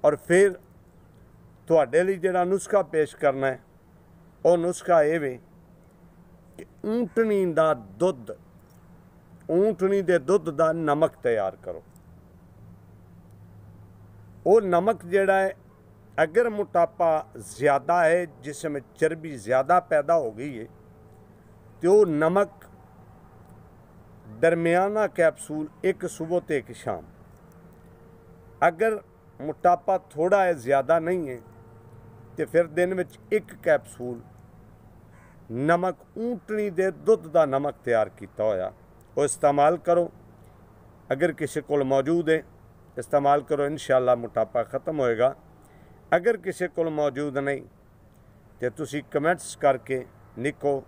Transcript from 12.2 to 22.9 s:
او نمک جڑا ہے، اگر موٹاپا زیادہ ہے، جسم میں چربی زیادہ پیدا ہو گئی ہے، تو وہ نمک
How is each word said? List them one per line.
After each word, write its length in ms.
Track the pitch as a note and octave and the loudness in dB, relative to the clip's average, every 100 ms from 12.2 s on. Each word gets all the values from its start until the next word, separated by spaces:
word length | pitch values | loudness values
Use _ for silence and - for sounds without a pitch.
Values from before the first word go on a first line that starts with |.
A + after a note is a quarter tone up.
| - - - - - - - - - - - - - - - - - - - - - - | -20 -20 -20 -20 -20 -20 -20 -20 -20 -20 -20 -20 -20 -20 -20 -20 -20 -20 -20 -20 -20 -6
او 160 | E3 A3 | 4 4
نمک 440 | G3 E3+ G3 G3 F3 | 4 2 2 -4 -2
جڑا 280 | G3 G3 F#3+ | 0 4 2
ہے، 100 | F#3+ - - - - - - - | 0 -6 -20 -20 -20 -20 -12 -2
اگر 340 | D#3+ F3+ A#3+ | 0 2 0
موٹاپا 720 | G#3 F#3+ F3 E3 - E3+ D#3 - - | -2 -2 0 0 0 0 0 -4 -18
زیادہ 580 | G#2 - C#3+ C#3 B2+ | -18 -2 2 2 0
ہے، 320 | F3 D#3+ F3 F3 - | 2 4 2 -2 -12
جسم 300 | C3 C#3+ D#3+ | -14 -10 -8
میں 100 | D3 - | -8 -12
چربی 440 | - D#3 E3 D#3+ C3+ | -2 -2 -2 -12 -12
زیادہ 420 | G2+ B2+ C3+ F3 - | -2 0 4 2 2
پیدا 300 | D#3 C#3+ E3+ | -2 2 0
ہو 200 | B2 G#2+ | 0 -8
گئی 220 | C#3+ A#2+ | -12 -12
ہے، 60 | A2+ - - - - - - - - - - - | -16 -20 -20 -20 -20 -20 -20 -20 -20 -20 -20 -4
تو 140 | E3+ | 4
وہ 120 | G#3 G3 | 4 4
نمک 600 | D3+ D#3+ F#3 G3+ - - - - | 2 2 2 0 -4 -20 -20 -20